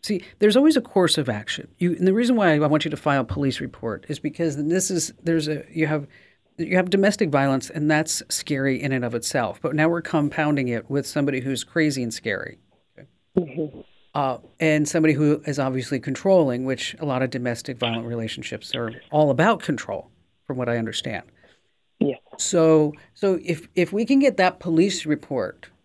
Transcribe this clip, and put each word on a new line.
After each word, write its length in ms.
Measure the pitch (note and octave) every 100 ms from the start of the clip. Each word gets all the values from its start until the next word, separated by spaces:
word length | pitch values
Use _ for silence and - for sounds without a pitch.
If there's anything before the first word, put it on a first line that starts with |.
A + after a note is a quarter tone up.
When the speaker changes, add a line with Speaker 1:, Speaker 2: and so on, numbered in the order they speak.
Speaker 1:
See, 200 | - G3+ - -
there's 180 | G#3 G#3+
always 220 | D4 C#4+
a 20 |
course 380 | A3+ - E3+ -
of 100 | C3
action. 400 | G#2+ G#2+ - - _
You, 160 | F3 E3+
and 100 | F#3
the 80 |
reason 200 | G3 A#3+
why 200 | A#3+ F#3+
I 120 | D3+ D3
want 200 | D3+ D3+
you 40 |
to 60 | D3
file 240 | - C#3
a 40 |
police 360 | B2 - C#3 B2
report 460 | C#3 - A#2 G2 -
is 100 | D3+
because 380 | D#3 D3+ E3 C#3
this 340 | D3+ F3+ F#3+
is, 220 | F3+ - -
there's 240 | E3 E3 D3+
a, 180 | D3+ -
you 160 | E3 D3+
have, 200 | D3+ C#3+ - _ _ _ -
you 200 | E3 F3+
have 140 | F#3
domestic 400 | G3 G3 G3 F3+
violence, 400 | C#3 C#3 C3+ B2+
and 200 | D#3+ D3+
that's 320 | D#3 D#3 - -
scary 540 | - - C#3 C3+ C3
in 100 | C#3+
and 100 | C3
of 120 | A#2+
itself. 460 | A#2 - C#3 A2 -
But 120 | C#3+
now 140 | D3+ D#3
we're 140 | E3+
compounding 680 | E3 D#3+ D3 - D3+ C#3+ B2+
it 220 | A#2 -
with 160 | C#3 C#3
somebody 340 | - C#3 C3
who's 240 | B2+ B2+
crazy 380 | - - D3+ C3
and 100 | A#2+
scary. 460 | - A#2 G2 - - _ _ _ -
Okay? 100 | - _ _ -
Speaker 2:
Mm-hmm. 420 | E3 C3 D3+ - - _ _
Speaker 1:
Uh, 240 | C#3+ C3+ B2 - _
and 280 | D#3+ D3+ D3
somebody 280 | E3+ D#3
who 260 | C#3 D3+ D3+ D3+
is 120 | C#3+
obviously 420 | C3 C3 A#2+ C3+
controlling, 640 | B2 C3 G3 F#3+ C#3+ B2
which 300 | C3 C3 - -
a 80 | D3
lot 160 | B2+
of 80 | C3
domestic 480 | B2+ B2 A#2 - A#2+
violent 280 | A#2+ A2+ A#2
relationships 680 | A#2 A2 - - G#2+ -
are 180 | B2+ A#2 A#2 -
all 200 | D3+ D3+
about 320 | C3 F3+ G3
control, 480 | - C3 - G2+ - _ _ _ _
from 100 | B2+
what 100 | A#2+
I 80 | A#2
understand. 480 | A2+ G#2+ - G#2 - _ _ _ _ _ _ _
Speaker 2:
Yes. 200 | C#3+ C3 _ -
Speaker 1:
So, 560 | - F3+ D#3+ D#3+ D3+ D3 -
so 240 | _ G3+ F3+
if, 260 | - D#3+ -
if 180 | - F3
we 120 | G3+
can 140 | A#3 C4+
get 180 | C4+ -
that 240 | F#3 F3+
police 460 | F3 E3 G3 - D#3
report 640 | D3+ - C3+ F#2+ - - _